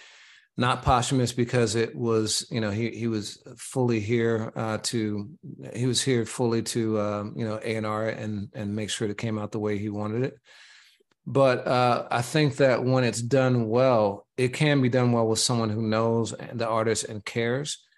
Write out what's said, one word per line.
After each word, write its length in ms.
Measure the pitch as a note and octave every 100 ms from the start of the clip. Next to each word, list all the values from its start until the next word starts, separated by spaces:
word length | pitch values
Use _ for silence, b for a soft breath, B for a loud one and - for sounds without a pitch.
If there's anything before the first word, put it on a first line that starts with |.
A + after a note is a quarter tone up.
| B B B B B -
not 260 | B2 B2+
posthumous 500 | C#3+ B2 A#2+ C3+ A#2
because 420 | - A#2+ B2 A#2
it 200 | A2+ A2+
was, 520 | C#3 A#2 A2+ G#2+ - -
you 100 | A#2
know, 100 | G#2+
he, 200 | G#2 A#2
he 160 | G#2+ A#2
was 360 | A2 - - - B2+
fully 440 | - C3+ B2 A2+
here, 520 | G#2 A#2+ A#2 A2+ A2+ -
uh, 220 | A2 G#2+
to, 460 | - A#2 G#2+ G#2 G#2 - C#3+ - C3+
he 120 | A2 B2+
was 160 | A#2+
here 220 | C3+ A#2+
fully 380 | A2 - A#2+ A#2
to, 360 | A2+ A#2+ A2 G#2+
um, 360 | G#2 G#2 G#2 G#2
you 80 |
know, 160 | A2+ G#2+
A 140 | A#2 A2
and 100 | G#2+
R 220 | G#2+ A2
and, 400 | - A2 G#2 G2+
and 200 | - G2+
make 160 | G#2+ G#2
sure 180 | - G#2+
it 100 | G2+
came 200 | A#2 G#2+
out 140 | G#2
the 60 | A2
way 200 | G#2 G#2
he 120 | G#2+
wanted 340 | G#2 G#2+ A2+
it. 100 | C3+ - _ B B B B B _ _ -
But, 380 | C3 C3+ B2 -
uh, 400 | B2+ B2 A#2+ -
I 140 | B2
think 340 | B2 D#3 D3 B2+
that 280 | C3+ A#2
when 180 | B2 C3
it's 180 | A#2+ A2
done 480 | A#2+ C3+ C3 B2 A2
well, 600 | A#2+ C3 A#2 G#2 G2+ - -
it 180 | B2+
can 260 | B2+ D3+ C#3+
be 80 | B2+
done 220 | B2+ B2
well 160 | A#2 A2+
with 140 | A2
someone 300 | - A#2+ A2+
who 120 | G#2+
knows 500 | A2 A2 A2+ A#2 G#2+ - -
the 160 | A#2+ A#2
artist 360 | A2+ A2+ G#2+
and 200 | - G#2+
cares. 600 | - A#2+ A#2 C3 D3+ - _